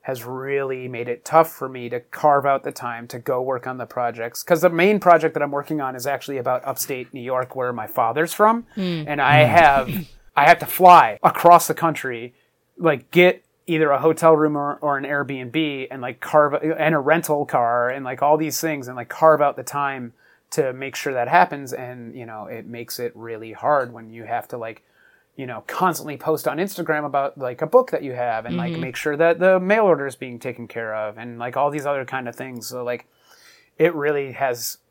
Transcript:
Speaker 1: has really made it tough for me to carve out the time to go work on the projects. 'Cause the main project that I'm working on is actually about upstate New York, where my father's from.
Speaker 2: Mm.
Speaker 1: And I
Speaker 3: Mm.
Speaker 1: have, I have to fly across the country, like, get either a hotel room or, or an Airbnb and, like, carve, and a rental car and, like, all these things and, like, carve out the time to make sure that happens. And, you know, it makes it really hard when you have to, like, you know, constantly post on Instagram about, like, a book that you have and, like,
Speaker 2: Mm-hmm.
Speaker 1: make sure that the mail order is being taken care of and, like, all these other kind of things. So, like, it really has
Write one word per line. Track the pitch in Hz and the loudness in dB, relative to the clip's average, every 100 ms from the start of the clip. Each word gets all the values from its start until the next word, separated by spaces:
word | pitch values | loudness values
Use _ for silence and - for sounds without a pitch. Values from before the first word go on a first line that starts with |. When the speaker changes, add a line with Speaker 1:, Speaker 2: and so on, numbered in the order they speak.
| - | -8
Speaker 1:
has | 131 120 | -10 -8
really | 131 135 139 135 131 127 | -10 -4 -4 -2 -6 -8
made | 120 120 | -8 -8
it | 120 | -8
tough | - 160 160 | 2 2 2
for | - 135 | -2 -12
me | 131 120 | -10 -8
to | 120 | -8
carve | - - 151 143 139 | -10 0 2 4 2
out | 135 | -2
the | 139 | -4
time | 135 123 117 120 | -10 -10 -10 -12
to | 127 | -12
go | 120 127 | -4 -4
work | 127 131 127 | -2 -6 -6
on | 127 | -10
the | 113 | -10
projects. | - 120 117 117 - | -4 -6 -4 -10 -10
'Cause | - 170 | -2 2
the | 180 | 2
main | 165 185 208 | 4 2 4
project | 180 165 156 156 | 6 6 6 -2
that | |
I'm | 143 | -4
working | 143 143 156 | -4 -4 -4
on | 135 127 | -4 -6
is | 127 | -6
actually | 135 - 135 | -6 -6 -6
about | 123 127 139 | -2 -4 -4
upstate | 135 - 131 123 | -8 -6 -8 -10
New | 139 | -12
York, | 120 127 123 131 | -6 -4 -4 -6
where | 123 | -6
my | 120 107 | -6 -8
father's | - 117 127 165 | -2 0 0 -2
from. | - 214 226 233 - | 2 4 2 -4 -6
Speaker 2:
Mm. | 185 170 151 | -4 -4 -4
Speaker 1:
And | 147 | 0
I | 135 147 | 4 6
Speaker 3:
Mm. | 151 | 6
Speaker 1:
have, | 170 156 139 131 202 156 - - - | 8 6 4 0 -6 -8 -16 -6 2
I | 147 | 6
have | 170 | 6
to | - | 2
fly | - 180 175 120 107 | 6 10 10 8 4
across | 175 - 175 175 - | 0 4 8 8 6
the | 156 | -2
country, | 165 147 135 120 120 _ _ _ _ _ | -2 -2 -8 -8 -12 _ _ _ _ _
like, | 170 135 _ | 0 0 _
get | 170 180 180 _ _ - | 6 6 4 _ _ -4
either | 160 156 | 0 2
a | 139 | 2
hotel | 151 160 165 156 | 2 4 6 6
room | 151 147 | 4 0
or, | 143 143 | -6 -4
or | 151 139 | -4 -4
an | 139 | -4
Airbnb | 143 131 139 127 151 156 139 131 | -4 -4 -8 -6 -4 -4 -4 -10
and, | 131 | -10
like, | 123 123 | -10 -10
carve, | - 156 147 147 | 0 4 4 2
and | 156 156 151 160 | -2 0 0 0
a | |
rental | 135 165 165 147 143 | 2 0 2 -2 0
car | 139 117 123 120 | 0 0 0 -2
and, | 135 | -4
like, | 131 131 | -8 -2
all | 143 151 | 0 2
these | 156 131 | 0 -4
things | 160 147 120 | -4 -6 -8
and, | 127 | -12
like, | 120 | -12
carve | - 160 151 | 4 6 6
out | 143 135 | 2 -2
the | |
time | 123 143 139 135 120 _ _ _ _ | -8 -6 -6 -6 -12 _ _ _ _
to | - 135 | -4 -4
make | 127 135 131 | -4 -10 -8
sure | 147 | -6
that | 127 120 | -4 2
happens. | 170 180 147 135 | 2 2 -2 -12
And, | 127 127 127 117 131 | -12 -14 -16 -16 -16
you | 117 | -16
know, | 110 104 | -16 -14
it | 113 110 | -14 -14
makes | 117 117 - | -16 -14 -8
it | 120 - | -8 -8
really | 117 113 113 | -14 -12 -14
hard | 107 120 147 123 | -6 0 0 0
when | 117 113 | -10 -20
you | 113 | -18
have | 110 117 - | -8 -8 -8
to, | 127 | -10
like, | 113 110 _ _ _ _ _ - | -12 -14 _ _ _ _ _ -14
you | 127 | -12
know, | 113 - | -12 -10
constantly | - 185 160 151 139 | -2 -2 -2 -10 -8
post | - 156 - | -4 -2 -4
on | 143 | -4
Instagram | 196 - 156 151 147 | -6 -6 -4 -4 -2
about, | 139 139 143 | -4 -4 -6
like, | 131 123 | -10 -6
a | 156 | 2
book | 247 247 | 2 2
that | 151 | -4
you | 143 | -6
have | 123 123 113 117 | -6 -4 -4 -6
and, | - | -6
like, | 170 | -6
Speaker 2:
Mm-hmm. | 165 | -6
Speaker 1:
make | 131 123 | -8 -6
sure | 151 147 | -4 2
that | 165 165 | 2 4
the | 185 190 | 4 2
mail | 180 214 208 | 2 2 4
order | 151 139 | 2 0
is | 131 | -8
being | 131 120 | -14 -10
taken | 131 117 117 | -10 -10 -12
care | 117 113 | -10 -8
of | 110 107 110 | -6 -8 -10
and, | 120 117 | -16 -10
like, | 123 123 | -8 -2
all | 143 | -2
these | 147 143 | -2 -4
other | 143 | -4
kind | 127 131 123 | -6 -8 -10
of | 117 | -12
things. | 131 123 110 | -14 -12 -12
So, | 127 | -10
like, | 120 120 - _ _ _ _ _ _ _ | -8 -8 -10 _ _ _ _ _ _ _
it | 160 165 | 0 2
really | 147 147 139 | -2 -2 -4
has | 120 135 120 - - _ | -4 -4 -4 -8 -12 _